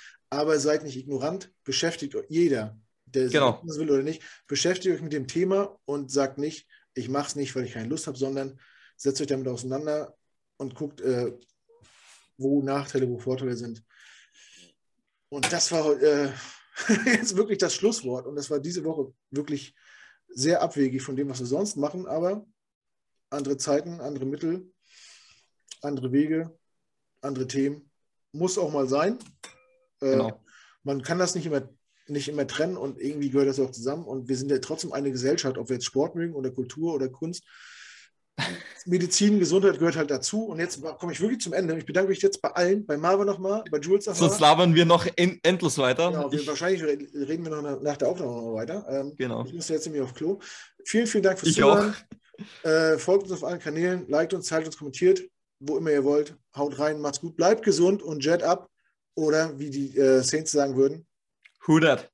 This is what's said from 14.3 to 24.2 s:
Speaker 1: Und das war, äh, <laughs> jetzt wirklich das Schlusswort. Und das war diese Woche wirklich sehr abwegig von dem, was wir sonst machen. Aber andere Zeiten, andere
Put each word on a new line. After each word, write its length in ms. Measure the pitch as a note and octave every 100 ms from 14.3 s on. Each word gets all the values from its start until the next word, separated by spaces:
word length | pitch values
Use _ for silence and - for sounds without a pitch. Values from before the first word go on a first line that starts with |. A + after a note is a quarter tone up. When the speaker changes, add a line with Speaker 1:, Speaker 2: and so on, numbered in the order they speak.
| _ - - - _ _ _ _ _ -
Speaker 1:
Und 220 | C#3+ C3
das 200 | E3+ -
war, 280 | E3 D3+ C#3+
äh, 280 | D3+ C#3+ C#3 - - - _ -
<laughs> 280 | - G3+ B3+
jetzt 300 | A3+ A3+ F#3
wirklich 220 | A3 F#3+
das 160 | F3+
Schlusswort. 540 | - G#3+ A3+ B2+ B2+ C3
Und 80 | D3
das 140 | C#3
war 80 | D3
diese 240 | D#3 F3
Woche 300 | D#3 D#3 C3+ _ -
wirklich 420 | C3+ D3 C#3+ - _ _ - - _ _
sehr 340 | B2+ D3 E3+
abwegig 400 | B2+ C#3+ C3 C3
von 140 | C#3+ C3+
dem, 140 | C#3+
was 100 | B2+
wir 60 | A#2+
sonst 280 | D3 G#3 C#3
machen. 300 | D3 F3+ F#3
Aber 380 | D#3 F3+ G#3+ - _ _ _ _ _ _ _ -
andere 260 | C#3+ C#3 C3+
Zeiten, 420 | D3+ D3 E3+ E3+
andere 260 | C#3+ C#3